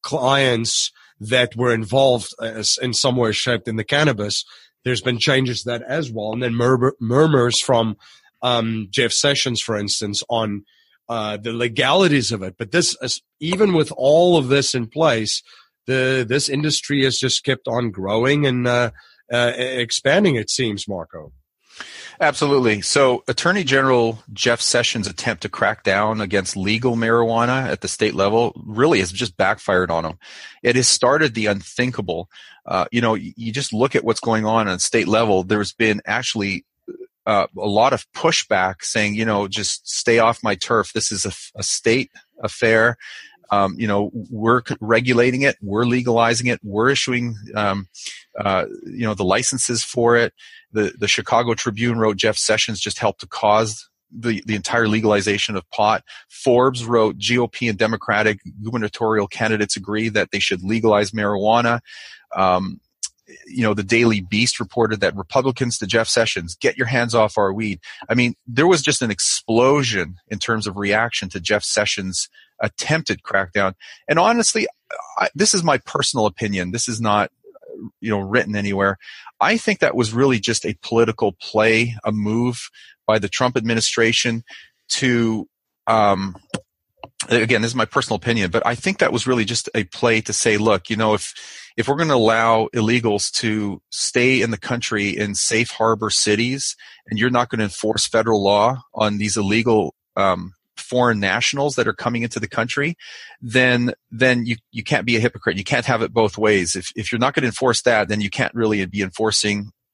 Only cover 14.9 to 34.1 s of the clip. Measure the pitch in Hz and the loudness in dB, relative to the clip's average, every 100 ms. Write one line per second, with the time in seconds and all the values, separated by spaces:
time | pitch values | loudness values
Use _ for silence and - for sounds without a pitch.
14.9 | 143 160 113 107 - - - _ _ - | 0 2 2 -2 -6 -10 -20 _ _ -4
15.9 | 131 131 131 113 135 139 139 151 147 - | 0 2 0 0 -2 0 -2 -2 -2 -2
16.9 | 143 135 127 127 - - 127 - 120 117 | 0 0 0 -2 -2 -2 -2 -2 -2 -2
17.9 | 95 95 110 127 147 143 123 123 120 117 | -4 -2 0 2 2 2 0 0 2 0
18.9 | - _ _ - 120 120 120 127 131 117 | -4 _ _ -4 0 0 0 -4 -4 -4
19.9 | - 135 170 202 123 104 - 120 101 - | 0 2 4 4 2 -2 -2 -2 -4 -8
20.9 | 95 82 85 76 - _ _ _ - - | -10 -10 -16 -18 -20 _ _ _ -20 -18
21.9 | - - - 156 139 147 143 123 104 - | -18 -20 -2 0 2 2 4 4 0 0
22.9 | 143 131 123 - 127 170 202 143 135 135 | 4 4 4 -2 -2 0 0 2 2 4
23.9 | 123 113 113 - 107 127 117 - 120 120 | 4 2 -2 -12 -2 0 2 2 0 0
24.9 | 120 98 90 - 107 101 - 101 110 - | -2 -6 -4 -6 -4 -8 -2 -2 0 0
25.9 | 95 107 110 101 98 92 98 95 113 123 | 0 0 -2 -2 -2 -2 -4 -2 0 0
26.9 | 117 113 117 117 113 120 131 123 71 - | 0 2 2 2 2 0 0 -2 -4 -6
27.9 | - 107 92 98 110 117 - - 107 147 | -2 -2 2 2 2 0 -4 -8 0 2
28.9 | 131 90 95 120 - 98 107 - 92 90 | 2 0 -4 -6 0 0 0 0 0 0
29.9 | 82 80 87 - - - - 117 123 120 | -2 -4 -10 -18 -20 -20 -2 0 2 2
30.9 | - 123 147 156 113 104 101 90 - 123 | 2 2 4 2 0 -2 -2 -4 -4 -4
31.9 | 120 92 85 87 - - - - 92 - | -4 -6 -6 -8 -18 -20 -20 -4 -2 0
32.9 | 120 117 110 104 - 117 117 139 107 131 | 0 2 0 -6 -10 -8 -6 -4 0 2
33.9 | - - | 2 0